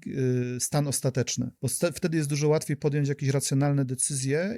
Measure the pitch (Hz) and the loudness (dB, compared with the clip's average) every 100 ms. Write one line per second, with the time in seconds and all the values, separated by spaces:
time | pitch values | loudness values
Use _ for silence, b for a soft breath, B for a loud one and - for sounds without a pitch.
0 | 147 143 131 123 123 123 - 147 147 - | -6 -2 0 0 0 -4 -2 0 0 0
1 | 135 123 113 - 123 - 135 - 175 - | 0 0 -2 -2 -6 -4 -4 0 -2 0
2 | 175 160 143 147 151 156 - 143 151 147 | 0 0 0 2 2 2 0 -2 0 2
3 | 139 139 139 139 - 135 143 139 127 131 | 0 0 0 0 2 2 4 2 0 -2
4 | - 139 135 147 190 | -4 -2 -2 0 0